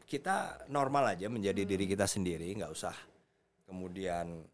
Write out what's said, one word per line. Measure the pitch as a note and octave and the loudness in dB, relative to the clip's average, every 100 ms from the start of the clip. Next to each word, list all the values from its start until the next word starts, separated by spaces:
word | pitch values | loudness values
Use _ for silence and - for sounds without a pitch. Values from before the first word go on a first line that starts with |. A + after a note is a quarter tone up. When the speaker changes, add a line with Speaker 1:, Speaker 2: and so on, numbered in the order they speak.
Speaker 1:
kita | - C#3 F#3 G3 - - - | -6 -2 0 0 -2 -8 -2
normal | C#3+ C3+ C#3+ B2 | 2 4 6 4
aja | F2+ G2+ | 2 -2
menjadi | A#2 G2 F#2+ | 0 2 2
Speaker 2:
Hmm. | G2 | 2
Speaker 1:
diri | F#2 G2 | 2 2
kita | G2 | 4
sendiri, | G2 G#2 F2+ E2 E2+ | 2 2 0 -2 -4
nggak | G#2 D#2+ | -6 -6
usah | D#2+ F2 - - _ _ _ _ _ | -6 -8 -8 -14 _ _ _ _ _
kemudian, | - F#2 F#2 F2+ F#2 F2 E2+ E2 D#2 | -14 -10 -8 -4 -2 -2 -4 -8 -14